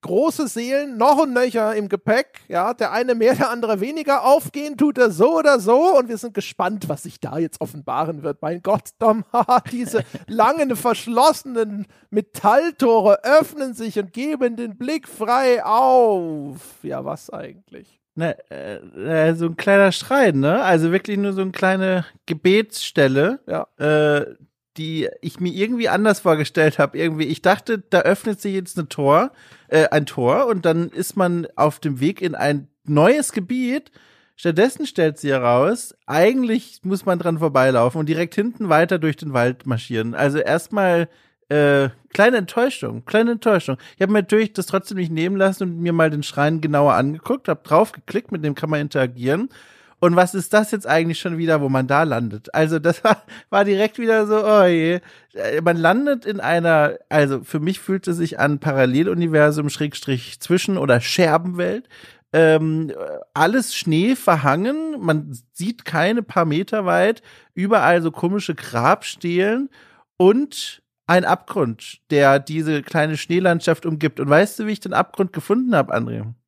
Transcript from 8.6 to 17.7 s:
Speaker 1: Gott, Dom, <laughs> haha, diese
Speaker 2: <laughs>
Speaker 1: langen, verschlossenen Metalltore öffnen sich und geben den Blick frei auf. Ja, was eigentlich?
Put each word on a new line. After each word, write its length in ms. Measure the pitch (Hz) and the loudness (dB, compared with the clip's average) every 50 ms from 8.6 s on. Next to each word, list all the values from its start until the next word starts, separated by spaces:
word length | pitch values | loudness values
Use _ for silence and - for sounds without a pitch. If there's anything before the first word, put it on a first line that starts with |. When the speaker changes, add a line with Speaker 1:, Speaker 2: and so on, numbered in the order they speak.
| _ | _
Speaker 1:
Gott, 260 | 196 208 - - - _ _ | -2 -2 -2 -2 -10 _ _
Dom, 280 | 226 226 214 226 196 _ | 0 2 2 0 -4 _
<laughs> 60 | - | -2
haha, 280 | 240 214 - 247 247 - - | -2 0 2 2 0 0 -2
diese 320 | - 240 247 - - 220 - - - | -8 -8 -8 -4 -4 -4 -4 -6 -12
Speaker 2:
<laughs> 120 | - - - | -18 -14 -8
Speaker 1:
langen, 480 | 208 226 214 233 285 330 294 269 247 | 0 2 2 2 2 0 -2 -2 -2
verschlossenen 1080 | - - 247 226 - - 233 240 233 262 311 311 - - 269 247 233 226 214 208 202 202 _ _ _ _ _ | -2 -2 -2 -2 -2 -4 -4 0 4 4 4 4 2 -6 -10 -4 -4 -4 -4 -6 -10 -12 _ _ _ _ _
Metalltore 1120 | - 208 208 _ _ - - 208 220 269 320 339 - _ - 233 226 226 190 214 202 - - | -4 -4 -4 _ _ -2 2 4 4 4 2 0 -2 _ 2 4 4 4 6 4 4 4 4
öffnen 520 | 233 285 311 320 311 - 302 269 262 233 | 4 4 4 4 2 -6 -8 -8 -8 -8
sich 240 | 196 226 226 - 214 | -8 -10 -6 -4 -6
und 120 | 202 180 | -6 -6
geben 440 | _ 226 262 302 311 262 262 247 233 220 | _ -8 -6 -6 -2 -2 -2 -2 -2 -4
den 180 | 240 226 202 | -10 -10 -10
Blick 320 | 226 247 254 311 311 _ - | -10 -6 -6 -6 -6 _ -12
frei 560 | - - 214 208 240 254 269 254 247 233 - | -10 -8 -2 0 0 2 2 2 2 0 0
auf. 960 | - 214 233 262 262 254 254 240 220 208 185 170 165 156 151 139 143 135 - - - - _ | 0 2 2 4 6 6 6 6 4 2 0 -2 -4 -8 -8 -10 -12 -14 -16 -18 -20 -20 _
Ja, 240 | - 151 139 131 135 | -12 -10 -8 -8 -8
was 240 | 139 147 151 - - | -8 -10 -10 -12 -16
eigentlich? 680 | - - - - - 180 202 _ | -16 -14 -14 -16 -18 -20 _ _